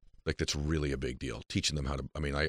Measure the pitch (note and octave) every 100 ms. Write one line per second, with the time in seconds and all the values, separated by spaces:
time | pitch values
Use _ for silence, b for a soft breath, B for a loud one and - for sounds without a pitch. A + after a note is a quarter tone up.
0 | - - - D2+ D#2 D#2 D2 D#2+ D2 C2+
1 | C2 B1+ C2 A#1 - G2+ - D2+ C#2 C#2
2 | C2 D2+ D2 C#2+